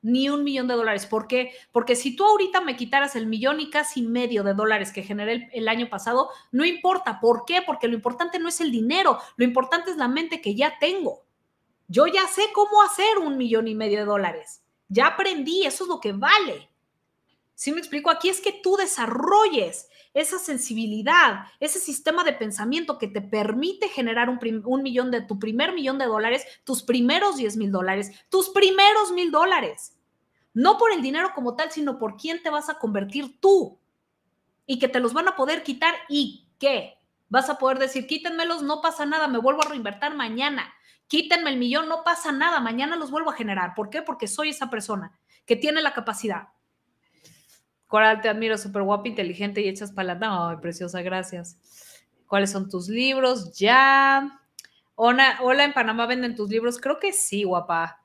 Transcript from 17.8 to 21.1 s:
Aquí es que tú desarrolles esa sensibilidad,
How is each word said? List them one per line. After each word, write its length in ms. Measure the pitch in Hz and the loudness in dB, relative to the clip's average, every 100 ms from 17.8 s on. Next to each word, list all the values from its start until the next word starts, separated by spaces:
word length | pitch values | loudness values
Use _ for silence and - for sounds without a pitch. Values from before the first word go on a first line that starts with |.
| 320 294 302 | -4 -2 2
Aquí 180 | 330 359 | 2 2
es 120 | 381 | 0
que 100 | 403 | -2
tú 240 | 392 370 403 | -2 0 2
desarrolles 1120 | 381 - 226 240 320 403 427 294 175 - - _ _ | 2 -2 -2 0 4 6 6 4 -2 -6 -18 _ _
esa 240 | 277 311 370 | -2 0 -4
sensibilidad, 1080 | 359 262 - 220 226 214 220 | -4 -6 -4 -4 -4 -4 2